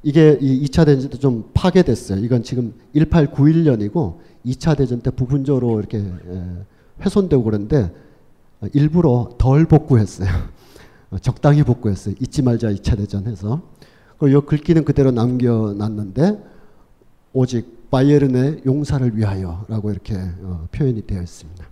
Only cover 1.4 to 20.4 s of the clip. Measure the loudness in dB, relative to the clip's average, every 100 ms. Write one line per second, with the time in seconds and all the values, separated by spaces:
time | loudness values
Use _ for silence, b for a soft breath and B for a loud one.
1.4 | -4 -2 2 2 2 -2 -4 -4 0 -2
2.4 | -2 -6 -6 -10 b 0 2 2 0 2
3.4 | 4 4 2 2 -2 -2 -4 -6 B B
4.4 | -10 -4 -2 0 0 -2 -4 -4 -2 -2
5.4 | 0 -2 0 -2 -4 -6 -6 -10 -12 -12
6.4 | -10 -12 -16 b b -8 -2 -2 0 0
7.4 | 0 -4 -2 -2 -2 b b b b _
8.4 | _ _ -4 0 2 2 2 2 -2 -2
9.4 | 2 4 6 4 4 2 2 -4 -2 -2
10.4 | -6 -16 -20 -20 -20 _ _ -6 -4 0
11.4 | 4 4 2 0 -2 -4 -8 -8 -6 -2
12.4 | 0 0 -2 -4 -4 -4 -4 -6 -8 -8
13.4 | -6 -6 -8 b b b b b 4 4
14.4 | 2 -4 2 2 2 2 2 2 -2 0
15.4 | 0 0 -2 -4 -6 -6 -8 0 0 0
16.4 | B B B B B _ _ _ _ -2
17.4 | 0 -2 -6 -20 -4 0 4 4 2 0
18.4 | -2 -2 -2 -2 -2 -2 -2 0 -2 -2
19.4 | -6 -10 -8 -6 -6 -8 -8 -8 -8 -10